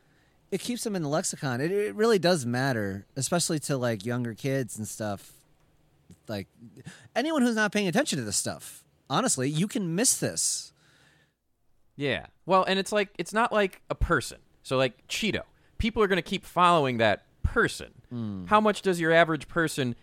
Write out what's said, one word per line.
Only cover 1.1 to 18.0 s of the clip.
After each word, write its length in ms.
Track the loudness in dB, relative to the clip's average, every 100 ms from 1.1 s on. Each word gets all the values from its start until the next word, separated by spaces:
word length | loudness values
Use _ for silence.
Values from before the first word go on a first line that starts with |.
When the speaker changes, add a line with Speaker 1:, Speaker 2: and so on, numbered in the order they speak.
| -2 -2 -4 -4 -2
Speaker 1:
It, 100 | 0
it 240 | 0 -2
really 240 | 0 2 4
does 260 | 4 2
matter, 640 | 0 0 0 0 -2 -6 -8 -8
especially 420 | -2 0 0 -2
to, 160 | -2 -2
like, 280 | 0 -2
younger 300 | -4 -4 -4
kids 420 | -6 -4 -2 -4 -6
and 120 | -10
stuff. 440 | -6 -6 -8 -12 -20 _ _ _ _ _ _ _ -20 -10
Like, 220 | -8 -8 _ -20 -20 -20 -20 -6
anyone 280 | -4 0 2
who's 120 | 2
not 160 | 2 0
paying 160 | 2 2
attention 320 | 2 0 -2
to 60 |
this 120 | -2 -4
stuff, 460 | -4 -8 -12 -20 _ _ -4
honestly, 400 | -2 0 0 -2
you 200 | -2 -2
can 260 | -2 -2
miss 220 | 0 2 2
this. 540 | -2 -2 -4 -4 -8 _ _ _ _ _ _ _ _ _ _ _ _ -6
Speaker 2:
Yeah. 300 | -2 -2 -6 _ 2
Well, 180 | 2
and 140 | 4 0
it's 120 | 0
like, 180 | -2 -2 -4
it's 140 | -4
not 200 | -2 0
like 300 | 2 0 -2 -10
a 40 |
person. 440 | -4 0 0 0 -10 _ _
So, 140 | -4 0
like, 300 | 0 -2 -10
Cheeto. 340 | -4 -2 -2 -6 _ _ -4
People 240 | -2 2
are 60 | 2
gonna 140 | 2
keep 220 | -2 -6
following 540 | -4 2 6 6 4 4
that 280 | 4 2 -4 _
person. 500 | -2 2 0 -2 -12 -18